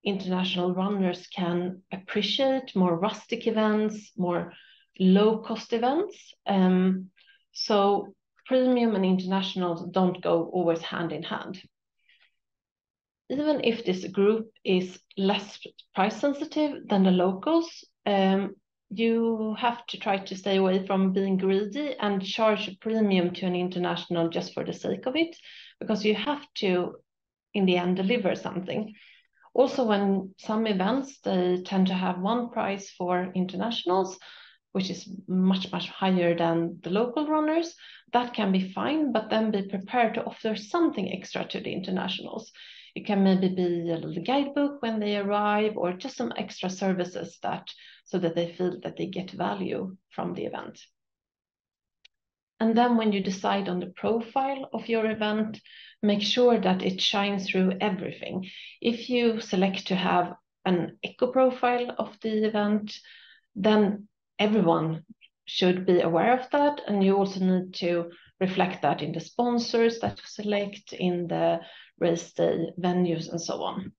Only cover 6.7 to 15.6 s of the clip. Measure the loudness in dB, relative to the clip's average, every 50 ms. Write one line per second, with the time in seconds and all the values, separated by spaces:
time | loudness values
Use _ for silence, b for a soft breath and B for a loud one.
6.7 | 6 4 4 2 2 0 -4 -12 b b b b b b b b _ -10 -2 0
7.7 | 2 4 4 4 2 0 -2 -8 -16 _ _ _ _ _ _ 0 2 4 4 4
8.7 | 4 4 4 2 2 2 4 4 2 2 2 0 -2 -2 -2 -2 -2 -2 -2 -2
9.7 | -2 -4 -6 -2 2 2 2 2 2 0 0 2 2 2 0 0 -2 0 2 2
10.7 | 2 0 -4 -6 -6 -4 -4 -4 -4 -8 -6 -8 -8 -8 -8 -10 -14 -14 -16 _
11.7 | _ _ _ _ _ b b b b b b b b _ _ _ _ _ _ _
12.7 | _ _ _ _ _ _ _ _ _ _ _ _ -4 0 2 2 0 2 2 0
13.7 | 0 0 -2 -2 -2 -2 -4 -6 0 4 4 4 4 2 -2 -8 _ _ _ 2
14.7 | 2 2 2 -2 -10 -18 _ _ _ -2 0 0 0 0 -4 -10 -16 -18